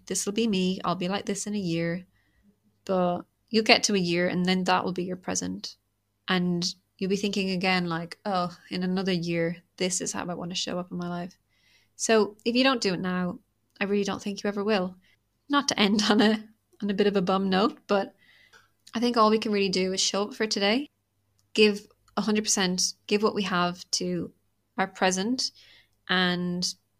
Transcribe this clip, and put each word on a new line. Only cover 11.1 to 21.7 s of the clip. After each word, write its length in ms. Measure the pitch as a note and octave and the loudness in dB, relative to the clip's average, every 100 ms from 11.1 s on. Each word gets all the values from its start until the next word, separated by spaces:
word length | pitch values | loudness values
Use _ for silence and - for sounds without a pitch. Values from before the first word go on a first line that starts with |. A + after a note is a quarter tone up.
| F3 F3+ _ _ _ _ _ _ - | -6 -8 _ _ _ _ _ _ -6
So 400 | - A3 G#3 - | 2 4 2 -2
if 100 | A#3 | 0
you 100 | A#3+ | 2
don't 160 | C4 B3+ | 4 2
do 140 | G3+ | 0
it 60 | F3 | -2
now, 380 | F#3 F3+ F3+ A3+ _ _ _ - | -2 -2 -2 -4 _ _ _ -6
I 40 | |
really 200 | G3+ G3+ | -2 0
don't 180 | G3 F#3+ | 0 -4
think 200 | G#3 G3 | -6 -6
you 60 | G#3 | -4
ever 160 | G3+ | -2
will. 320 | G3+ G#3 F#3 - _ _ _ _ - | 0 0 0 -6 _ _ _ _ 0
Not 200 | C#4+ C#4 | 0 0
to 100 | - | 2
end 240 | G3+ G#3 | 2 4
<laughs> 80 | G#3 | 4
on 100 | G#3+ | 6
a, 280 | G#3+ G#3+ - _ _ - | 4 2 -4 _ _ -10
on 80 | G3+ | -4
a 40 | |
bit 120 | G3+ G#3 | 0 2
of 100 | G3 | 2
a 60 | |
bum 260 | F#3 F#3+ G3 | 0 0 2
note, 300 | F#3 A#3 - - | 2 2 -2 -2
but 280 | G3+ G3 _ _ _ _ - _ _ - | 0 0 _ _ _ _ -20 _ _ -10
I 60 | A3+ | -2
think 160 | A#3+ A#3 | 0 4
all 140 | G#3+ | 6
we 80 | A3 | 4
can 140 | A3 | 2
really 160 | G3+ G3 | 0 2
do 240 | F#3 F#3 | 0 0
is 80 | F#3+ | 0
show 220 | - G3 | 0 0
up 120 | G#3 | -4
for 120 | B3+ A3 | -4 -4
today, 420 | G#3+ G3+ A#3+ D4 _ _ _ _ _ _ | 0 2 0 -2 _ _ _ _ _ _
give 320 | - G#3+ | 4 4